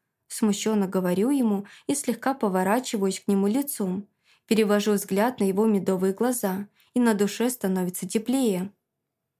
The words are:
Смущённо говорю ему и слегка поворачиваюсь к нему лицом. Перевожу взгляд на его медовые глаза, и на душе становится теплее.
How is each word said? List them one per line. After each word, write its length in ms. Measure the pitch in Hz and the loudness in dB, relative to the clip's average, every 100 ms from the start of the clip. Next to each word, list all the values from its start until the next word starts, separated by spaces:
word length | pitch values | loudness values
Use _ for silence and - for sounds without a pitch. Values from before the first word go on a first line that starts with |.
| _ _ - | _ _ -12
Смущённо 600 | - 214 202 220 214 190 | -2 0 0 0 0 0
говорю 420 | 190 185 180 240 | 0 0 0 2
ему 360 | 285 233 196 202 - - | 2 2 0 -4 -10 -4
и 80 | 277 | -4
слегка 380 | - 233 262 | -2 -2 -2
поворачиваюсь 840 | 269 208 185 185 240 254 214 196 190 | -2 0 0 2 0 -2 -2 -2 -2
к 80 | - | 0
нему 200 | 196 202 | 2 2
лицом. 600 | 254 285 - 190 190 - _ _ _ - | 0 -2 -4 -4 -6 -10 _ _ _ -2
Перевожу 480 | 214 214 208 208 | 2 4 2 2
взгляд 460 | 202 202 196 233 254 | 0 0 0 0 0
на 60 | 196 | 0
его 200 | 190 226 | 2 2
медовые 480 | 202 185 185 190 | 2 0 0 0
глаза, 540 | 190 240 247 196 185 202 _ _ | 0 -2 0 -2 -4 -8 _ _
и 60 | 247 | 0
на 140 | 233 | 2
душе 360 | 202 202 - 240 | 2 0 0 -4
становится 580 | 247 196 190 180 180 185 | -2 -2 -2 -2 -6 -4
теплее. 640 | 220 220 269 240 180 196 _ _ _ _ _ _ | -4 -2 0 0 -2 -4 _ _ _ _ _ _